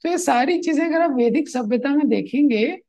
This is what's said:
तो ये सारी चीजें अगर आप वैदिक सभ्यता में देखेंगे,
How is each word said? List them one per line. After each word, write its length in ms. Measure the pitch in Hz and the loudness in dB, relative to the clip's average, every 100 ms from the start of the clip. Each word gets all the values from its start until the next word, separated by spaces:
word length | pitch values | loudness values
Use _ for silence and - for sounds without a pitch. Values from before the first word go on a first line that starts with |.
तो 60 | 330 | -4
ये 100 | 349 | -2
सारी 440 | 339 247 277 359 | 0 0 2 0
चीजें 220 | 320 302 | 0 -2
अगर 160 | 330 320 | 0 0
आप 100 | 339 | 0
वैदिक 380 | 254 233 277 285 | 2 2 0 -2
सभ्यता 400 | 247 214 240 277 | -6 -2 -2 0
में 200 | 294 277 | 0 2
देखेंगे, 680 | 208 - 262 294 220 254 370 | 0 -2 0 2 2 -2 -4